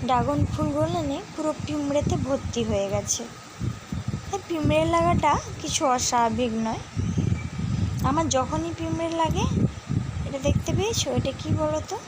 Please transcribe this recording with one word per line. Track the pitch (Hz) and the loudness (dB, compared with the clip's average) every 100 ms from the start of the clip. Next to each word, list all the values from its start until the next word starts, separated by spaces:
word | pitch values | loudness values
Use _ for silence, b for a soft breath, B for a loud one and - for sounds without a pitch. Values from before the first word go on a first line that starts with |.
| 240 | 2
ড্রাগন | 254 240 294 285 | 2 4 2 2
ফুলগুলো | - 302 285 320 349 294 | 2 0 2 2 0 -2
নিয়ে | 285 415 | -4 -6
পুরো | - 311 302 | -4 -2 -2
পিঁমড়েতে | - 294 285 285 285 - 262 | -4 -2 0 2 2 0 0
ভর্তি | 277 - 233 | -2 -2 -2
হয়ে | 220 202 196 | 0 0 0
গেছে। | 202 202 - 233 - - - - - - - - - - | -2 0 -4 -4 -12 -16 -6 -6 -6 -8 -6 -4 -6 -4
এই | 392 - | -6 -4
পিঁমড়ে | 339 294 302 320 | 0 4 4 4
লাগাটা | 339 339 349 302 480 - - | 4 4 4 4 2 0 -8
কিছু | 311 - 302 | -4 0 2
অস্বাভাবিক | 247 247 247 233 220 247 220 226 | 2 2 2 2 2 0 0 -2
নয়। | 226 - - - - - - - - - - - - 254 | -4 -6 -4 0 2 2 0 -2 -4 -2 0 0 0 2
আমার | 294 330 262 | 2 2 2
যখনই | 254 302 330 320 | 2 -2 -2 -4
পিঁমড়ে | 330 320 330 330 | -4 -2 -2 0
লাগে, | 330 - 440 - - - - - - - - | 0 2 2 2 0 0 -2 -2 -2 -4 -4
এটা | 277 285 | -2 0
দেখতে | 285 - 330 | 0 2 0
পেয়েছো? | 392 466 - 247 | 0 0 0 0
এটা | 269 262 | 0 -4
কি | 311 311 | -2 0
বলো | 302 311 - | 0 -2 -4
তো? | 392 | -10